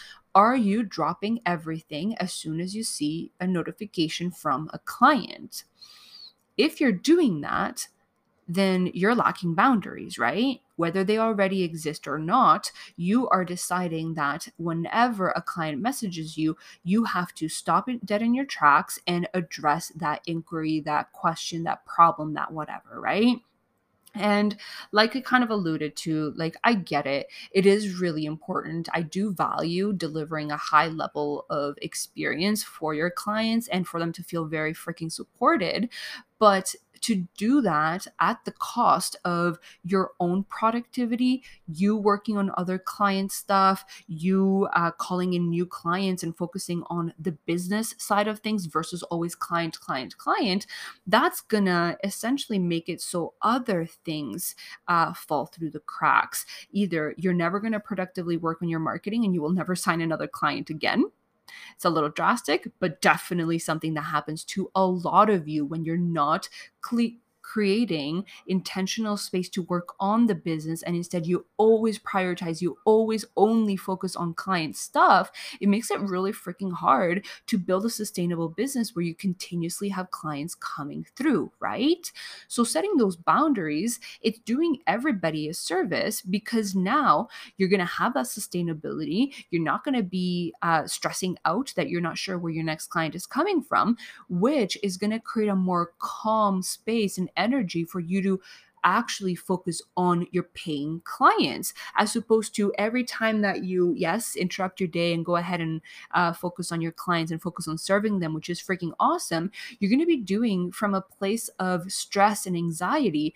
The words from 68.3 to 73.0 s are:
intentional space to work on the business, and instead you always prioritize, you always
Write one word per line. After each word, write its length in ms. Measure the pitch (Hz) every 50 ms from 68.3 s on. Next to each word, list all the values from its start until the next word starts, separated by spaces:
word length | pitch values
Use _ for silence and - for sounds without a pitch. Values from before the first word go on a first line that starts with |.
| - - - -
intentional 720 | 190 185 180 - - 190 190 185 - 226 220 208 208 202
space 320 | - - - 185 180 -
to 140 | - 196 170
work 300 | - 175 175 175 - - -
on 280 | 196 196 214 226 240 220
the 60 | 196
business, 480 | 156 - 175 160 156 156 160 165 165
and 140 | - - 175
instead 320 | 170 175 - - 175 160 170
you 180 | 180 - - - _ -
always 420 | 214 220 226 220 226 226 202 -
prioritize, 640 | - - - 196 185 180 175 175 185 165 165 160
you 160 | 180 170 - - _
always 400 | 220 214 220